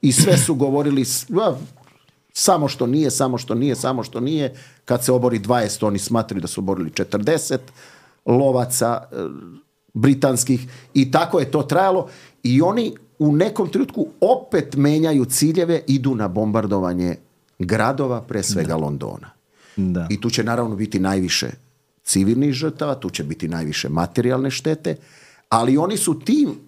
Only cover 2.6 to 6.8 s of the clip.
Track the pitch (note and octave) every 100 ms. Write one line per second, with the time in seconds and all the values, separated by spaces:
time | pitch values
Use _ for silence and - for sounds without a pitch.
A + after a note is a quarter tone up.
2.6 | C#3+ - A#2+ C#3+ D3 - C3+ A#2+ - A#2
3.6 | C#3 A#2+ C3 C3 A2 - B2+ D#3 C#3 -
4.6 | - _ - B2 B2+ B2+ B2 A#2 G2+ A#2+
5.6 | G#2 - A2 G2+ - A#2 A2 G2 F2 -
6.6 | G2 F#2+